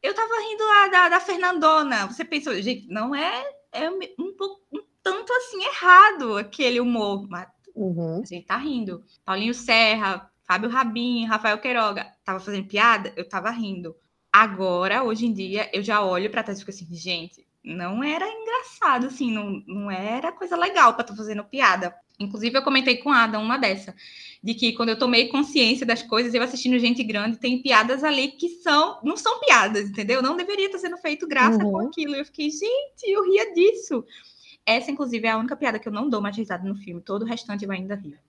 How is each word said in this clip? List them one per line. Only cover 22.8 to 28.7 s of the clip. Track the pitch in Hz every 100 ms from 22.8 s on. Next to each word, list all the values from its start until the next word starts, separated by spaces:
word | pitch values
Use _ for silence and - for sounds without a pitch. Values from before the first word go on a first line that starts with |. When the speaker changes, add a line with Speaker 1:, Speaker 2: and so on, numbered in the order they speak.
| 262 240
Speaker 1:
com | 285
Adam | 262 226 214
uma | 220 262
dessa, | 233 196 - - - - - -
de | 196
que | 233 240
quando | 233 233
eu | 220
tomei | 247 240 254
consciência | 277 294 311 226 254
das | 247 233
coisas, | - 214 240
eu | 233
assistindo | 247 247 247 254
Gente | 233 247
Grande, | 220 208 214 226
tem | 254 247
piadas | 262 226 226 269
ali | 302 277 277
que | - 349
são, | - 349